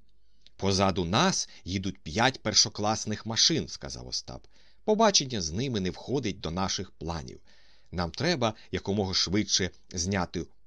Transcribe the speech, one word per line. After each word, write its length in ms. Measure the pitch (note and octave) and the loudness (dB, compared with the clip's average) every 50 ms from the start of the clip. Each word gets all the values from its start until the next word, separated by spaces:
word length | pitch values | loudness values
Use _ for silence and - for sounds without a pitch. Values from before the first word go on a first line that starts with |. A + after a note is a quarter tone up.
| - - - - - - - - - - - - | -14 -20 -20 -20 -20 -20 -20 -20 -20 -20 -10 -2
"Позаду 480 | F#2+ F#2+ G2 F#2 G2 F#2+ F2+ F#2+ F2 | 0 2 4 4 4 4 4 2 0
нас 440 | E2 F#2+ B2+ F3 F#3+ - - - - - - - | 2 2 4 4 4 2 0 -4 -6 -10 -14 -8
їдуть 340 | E2+ F#2 G2 F#2 G2 - - | -4 -4 -2 -2 -4 -6 -8
п'ять 420 | - G2+ D#2 G#2 A#2 C3 C3 - | -8 -4 0 2 4 4 2 0
першокласних 840 | - A2 G2+ - - A2 - - G#2 G#2 A2 - - A2 G#2+ - - | -2 0 4 4 4 4 2 -2 0 0 0 0 -2 -4 -6 -6 -6
машин", — 420 | G#2+ A2+ - - - C#3 C3 E2 C2+ | -4 0 2 4 4 4 2 -2 -4
сказав 400 | - - - C2+ C2+ A#1+ B1 B1+ | -8 -12 -12 -12 -12 -12 -10 -8
Остап. 400 | B1 - - - B1+ - - - - - - - - - - | -8 -8 -8 -8 -12 -14 -14 -18 -20 -20 -20 -20 -20 -6 0
"Побачення 580 | - G#3+ G#3 A3+ G#3 G3 - D3+ B2+ B2 G#2 | 2 4 6 6 6 6 4 2 2 -2 -4
з 100 | E2+ D#2 | -2 -2
ними 280 | D#2 G#2 C3+ C#3+ A#2+ G2+ | -2 -2 -2 0 0 0
не 100 | F#2 F2+ | 0 0
входить 500 | E2 - - - A#2+ C#3+ A#2 G#2 F#2 G2 | -2 -4 -4 -4 -2 -2 -2 -2 -4 -4
до 120 | - E2 | -6 -6
наших 400 | E2 F#2 F#2+ F2+ - - F#2+ - | -2 -2 -2 -2 -2 -4 -6 -8
планів. 480 | - - - E2+ E2+ D#2+ C#2 A#1 G1+ - - - - - - - - - - - | -10 -10 -6 -6 -6 -6 -6 -10 -14 -16 -18 -20 -20 -20 -20 -20 -20 -20 -18 -10
Нам 200 | - F2 F2 E2 | -4 -4 -4 -2
треба 420 | - - A#2+ E3+ F3 C3+ A#2+ A2 G#2+ - - - | -2 -2 0 0 0 2 0 0 -2 -2 -8 -6
якомога 420 | - F2+ - G2+ G2 G#2+ G2 F#2 F2+ | -6 -4 -2 0 0 0 0 0 0
швидше 560 | - - E2+ F2 G#2+ G2+ - - - F#2+ F2 - - - - | 0 0 2 2 0 0 2 0 0 0 0 -4 -8 -18 -10
зняти 540 | - F2+ E2+ F#2+ G2+ F#2+ F2 - - F2+ - - - - - | -8 -4 -2 0 0 0 0 -2 -2 -6 -6 -6 -10 -18 -8